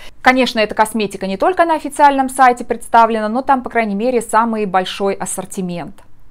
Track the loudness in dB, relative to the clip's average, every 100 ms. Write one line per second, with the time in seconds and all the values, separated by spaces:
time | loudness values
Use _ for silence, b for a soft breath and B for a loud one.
0 | B -2 2 2 2 0 -2 0 0 0
1 | -4 -4 -6 0 0 2 2 0 -4 4
2 | 4 4 -2 4 4 4 -4 -6 2 4
3 | 4 2 -2 -4 0 0 0 -2 -2 -2
4 | 0 -2 0 0 2 -2 0 0 -2 -4
5 | -4 -4 -6 -8 -10 -8 -6 -8 -10 -16
6 | -20 -18 -18